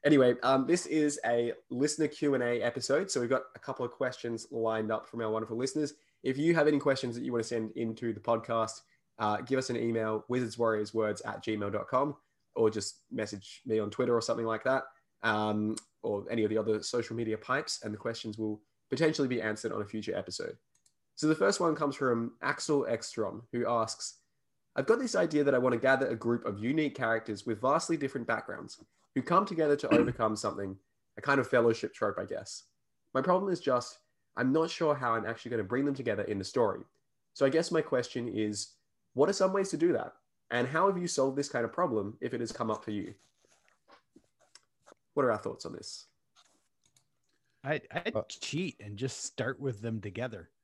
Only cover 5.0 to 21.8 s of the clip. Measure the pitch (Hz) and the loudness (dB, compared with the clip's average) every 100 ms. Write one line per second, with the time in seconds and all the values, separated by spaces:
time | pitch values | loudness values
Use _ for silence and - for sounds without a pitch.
5 | - 117 110 110 110 113 131 151 147 - | -4 -4 -2 -2 -2 -4 -2 -2 -4 -6
6 | _ _ 131 135 160 165 151 147 143 131 | _ _ -4 2 4 6 6 6 2 2
7 | 123 117 127 120 113 117 110 110 113 113 | -2 -4 -2 -2 0 -2 -2 -4 -4 -2
8 | 117 104 110 113 117 113 110 - _ _ | -4 -2 0 0 2 0 0 -4 _ _
9 | _ - 107 104 123 131 131 120 117 113 | _ -2 0 0 0 0 0 -2 0 0
10 | 110 110 - 123 120 113 113 107 104 110 | 0 -2 -2 -2 -2 0 2 2 0 0
11 | 107 101 - 101 - 107 101 101 - 131 | 0 -2 -6 -6 -4 -2 -2 -4 0 0
12 | 147 139 _ _ _ - 110 107 - - | 0 -4 _ _ _ 2 2 2 -6 -12
13 | _ - 107 104 - - - 110 104 - | _ -6 -6 -8 -14 -16 -2 0 0 0
14 | 123 117 110 117 113 110 131 131 - _ | 2 2 2 -2 0 -2 0 0 -2 _
15 | _ _ 110 107 107 107 107 110 _ _ | _ _ 0 2 2 0 -2 -4 _ _
16 | 113 101 - 117 107 110 107 107 - 123 | -4 -4 -2 0 2 2 0 -2 0 -4
17 | 113 113 113 107 - 135 156 - 107 107 | -2 -4 -4 -4 -2 -4 -2 -8 -8 -6
18 | 117 113 113 107 110 104 _ _ _ 135 | -6 -6 -10 -6 -6 -6 _ _ _ 0
19 | 160 156 135 120 107 107 113 104 101 107 | 0 2 -2 0 -2 -4 -4 -6 -6 -6
20 | 104 98 - - - - _ _ _ _ | -6 -6 -6 -10 -10 -12 _ _ _ _
21 | _ - 156 156 196 202 170 147 | _ -2 0 4 2 4 0 2